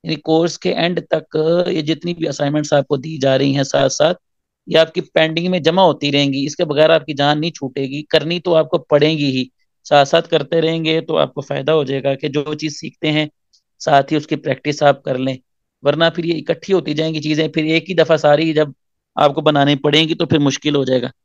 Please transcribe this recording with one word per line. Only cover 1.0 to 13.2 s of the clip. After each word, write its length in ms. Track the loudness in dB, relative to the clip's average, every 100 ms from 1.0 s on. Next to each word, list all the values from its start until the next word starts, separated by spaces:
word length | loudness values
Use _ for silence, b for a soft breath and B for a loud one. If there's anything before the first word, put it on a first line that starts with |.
| -2
तक 240 | -4 -2 -2 0 0 0
ये 140 | -2
जितनी 320 | -4 -4 -6
भी 120 | -6 -6
assignments 480 | -4 -2 -2 0
आपको 240 | 0 0 -4
दी 200 | -4 -2
जा 180 | 0 2
रही 180 | 2
हैं 100 | 0
साथ 260 | 0 0 0
साथ, 260 | 2 0 0 _ _ _ _ -2
ये 100 | 2
आपकी 240 | 2 -2
pending 460 | -4 0 0 0 -2
में 140 | 0
जमा 200 | 2 4
होती 280 | 4 4 0
रहेंगी, 340 | 0 0 0 -4
इसके 200 | -4 -2
बगैर 260 | 2 4
आपकी 220 | 4 0
जान 260 | -2 0 0
नहीं 120 | -4
छूटेगी, 500 | -6 -10 -6 -8 -8
करनी 380 | -2 -2 0 -6
तो 140 | 0
आपको 240 | 0 0 -4
पड़ेंगी 540 | 0 2 2 2 0
ही। 200 | -2 -6 _ _ _ 0
साथ 200 | 2 4
साथ 160 | 2
करते 380 | 2 -2 0 -2
रहेंगे 400 | 0 -2 -2 -2
तो 140 | -2 0
आपको 260 | 0 -4
फ़ायदा 320 | -8 -6 0
हो 100 | 0 0
जाएगा 300 | -2 -2 -4
कि 140 | -4
जो 260 | -4 -4 -6
चीज़ 180 | -8
सीखते 340 | -10 -16 _ -2
हैं 220 | -2